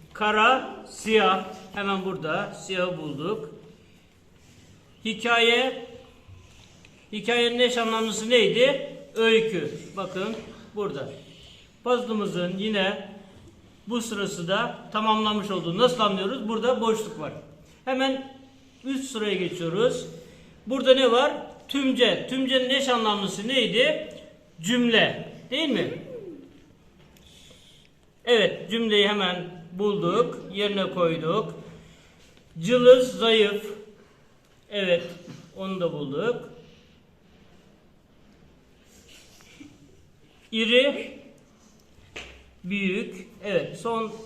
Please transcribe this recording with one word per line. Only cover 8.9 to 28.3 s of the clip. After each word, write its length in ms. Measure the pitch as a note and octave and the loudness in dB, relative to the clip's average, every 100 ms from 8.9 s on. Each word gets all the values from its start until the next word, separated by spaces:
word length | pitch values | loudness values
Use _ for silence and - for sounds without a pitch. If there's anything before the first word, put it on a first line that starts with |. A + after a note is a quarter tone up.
| - - A3 | -12 -10 0
Öykü. 560 | A3+ A3 - F3+ C3+ D3+ - G3 | 4 4 4 -2 -4 -8 -12 -10
Bakın 380 | F3 F#3 G#3+ A3+ - - - G#3 | -8 -6 -6 -8 -12 -18 -14 -8
burada. 340 | F#3 C3+ - - - - - - - _ | -6 -6 -12 -14 -20 -20 -20 -20 -20 _
Puzzle'ımızın 680 | A#3+ B3 A3 G#3+ F#3 F3 F3 F#3+ | -2 0 0 -2 -2 -2 -4 -4
yine 520 | G#3+ G#3 F#3+ - - - - - - - - - G3 | -2 0 0 -2 -10 -18 -20 -20 -20 -20 -20 -20 -6
bu 140 | A#3+ | -6
sırası 460 | A3+ G3+ G3 F3 E3+ | -4 -4 -4 -4 -2
da 300 | G3+ A#3+ - - | -2 -2 -6 -8
tamamlanmış 600 | G#3+ A3 A3 A3 G#3 G3+ | -2 2 2 2 -2 -2
olduğunu 260 | F3+ E3 F3+ | -4 -4 2
nasıl 220 | B3 G#3+ | 4 4
anlıyoruz? 480 | G3+ F#3+ G#3 C4 G#3+ | 0 0 -2 -4 -4
Burada 340 | A3 B3 A3 | -2 0 2
boşluk 380 | A3+ G#3+ F3 E3 | 0 0 -4 -10
var. 140 | C#3+ - - - - - B3+ | -10 -12 -18 -20 -20 -14 -6
Hemen 520 | C4 C4+ C4 - - - - - - | -2 0 -2 -8 -18 -20 -20 -20 -14
üst 280 | C4 C4 - | -8 -6 -6
sıraya 220 | A3 G#3 | -4 -2
geçiyoruz. 720 | F#3 F3 F3+ E3 F#3+ B3 - - - - - - - G#3+ | -2 -4 -4 -4 0 0 0 -8 -16 -20 -20 -20 -18 -6
Burada 260 | C4 A#3+ | 0 6
ne 180 | C4 B3 | 6 6
var? 220 | A#3+ D4 - - - - | 4 2 0 -10 -16 -6
Tümce. 600 | C#4 C4+ A3+ A3 E3+ - | 0 0 4 4 2 -2
Tümcenin 400 | C4 B3+ C4 B3+ | -2 2 2 2
eş 200 | C4+ B3+ | 2 2
anlamlısı 580 | A#3+ A3 G3+ G3 - A3 | 2 2 0 -2 -6 -2
neydi? 680 | C4 G3+ G#3+ D4 D#4 - - - - _ - | 0 2 2 2 2 -6 -14 -20 -20 _ -10
Cümle. 720 | E3+ B3 A#3+ G#3+ D#3 - - - - | -2 2 4 4 2 0 -12 -16 -8
Değil 180 | C#4 D#4 | -4 -2
mi? 320 | G3+ - - C5+ B4 F#4 - - - - - - _ - - - - - - - - _ _ _ _ | -2 -2 -6 -12 -14 -14 -18 -20 -20 -20 -20 -20 _ -20 -20 -20 -20 -20 -20 -20 -20 _ _ _ _
Evet, 460 | A#3 | 2